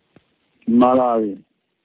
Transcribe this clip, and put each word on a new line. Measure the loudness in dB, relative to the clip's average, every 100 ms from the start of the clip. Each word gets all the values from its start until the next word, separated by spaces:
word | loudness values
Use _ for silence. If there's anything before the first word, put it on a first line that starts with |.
| _ _ _ _ _ _ -2
Malawi. | 2 2 2 0 -2 -4 -8 -18 _ _ _